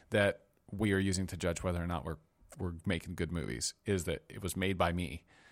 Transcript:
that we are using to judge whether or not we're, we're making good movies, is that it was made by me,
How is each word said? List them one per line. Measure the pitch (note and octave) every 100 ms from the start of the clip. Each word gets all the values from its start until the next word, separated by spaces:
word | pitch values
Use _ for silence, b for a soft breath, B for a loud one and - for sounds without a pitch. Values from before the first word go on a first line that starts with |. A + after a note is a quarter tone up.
| b
that | G#2+ G2+ - _ _ -
we | G#2 G#2+
are | F#2+
using | G2 F#2 F#2
to | E2+
judge | F2 E2
whether | F#2 F2
or | E2+
not | E2+
we're, | E2 D#2 _ _ - -
we're | F#2 E2
making | G2 E2+ - F2
good | E2
movies, | E2+ G#1+ A#1+ - -
is | - F#2+
that | E2+ - -
it | -
was | F#2 F#2
made | F#2 F#2
by | F2
me, | F2 F2 E2 - b b